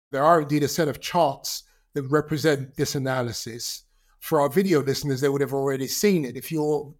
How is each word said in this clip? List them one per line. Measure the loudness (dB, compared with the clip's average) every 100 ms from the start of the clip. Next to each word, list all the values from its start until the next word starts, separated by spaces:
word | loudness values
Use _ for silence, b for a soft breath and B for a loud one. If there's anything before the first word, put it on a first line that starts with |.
| _
there | 2
are | 6 6
indeed | 4 2
a | 2
set | 0 -2
of | -2
charts | -2 2 2 0 -8 -10 -12 _ _
that | -8
represent | 0 0 0 0 2 0 -2 -4
this | -4
analysis. | -2 -2 -2 -4 -6 -10 -10 -10 -12 -16 _ _ _
For | -2 2
our | 2
video | 2 4 4
listeners, | 2 -2 -2 0
they | 0
would | 0
have | -2
already | -2 -2 -2 -4
seen | 0 2 2 0
it. | -8
If | -8
you're | -4 -2 -2 -4 -14